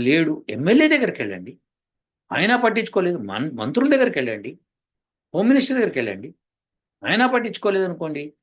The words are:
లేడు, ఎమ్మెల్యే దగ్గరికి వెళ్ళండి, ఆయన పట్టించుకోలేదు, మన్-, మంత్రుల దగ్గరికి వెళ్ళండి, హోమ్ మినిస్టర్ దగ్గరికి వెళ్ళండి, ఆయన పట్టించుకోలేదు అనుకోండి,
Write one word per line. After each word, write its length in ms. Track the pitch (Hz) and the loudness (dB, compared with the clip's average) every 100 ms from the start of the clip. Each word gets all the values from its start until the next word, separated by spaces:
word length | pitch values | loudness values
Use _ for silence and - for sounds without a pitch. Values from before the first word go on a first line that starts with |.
| 123 | 2
లేడు, 240 | 160 156 156 - 107 | 2 2 -2 -6 -4
ఎమ్మెల్యే 320 | 170 262 311 | 4 4 6
దగ్గరికి 280 | 294 208 - | 4 0 -4
వెళ్ళండి, 300 | 104 92 101 - _ _ _ _ _ _ - 135 | -8 -8 -14 -20 _ _ _ _ _ _ -8 -2
ఆయన 160 | 208 247 | 2 2
పట్టించుకోలేదు, 540 | 226 214 196 196 180 170 98 | 2 0 -2 0 0 -2 -6
మన్-, 220 | 95 156 117 | -6 -6 -4
మంత్రుల 280 | 113 240 285 269 | -2 0 2 4
దగ్గరికి 220 | 240 151 | 2 0
వెళ్ళండి, 320 | 120 107 113 - _ _ _ _ _ _ _ | -4 -6 -12 -16 _ _ _ _ _ _ _
హోమ్ 140 | 165 226 | 0 4
మినిస్టర్ 240 | 269 262 254 | 4 2 0
దగ్గరికి 200 | 196 135 | 0 -2
వెళ్ళండి, 300 | 110 98 143 _ _ _ _ _ _ _ - | -6 -8 -14 _ _ _ _ _ _ _ -2
ఆయన 180 | 214 254 | 2 2
పట్టించుకోలేదు 500 | 247 226 175 208 196 185 | 0 -2 -4 -2 0 -2
అనుకోండి, 320 | 165 160 147 151 _ | -4 -8 -8 -12 _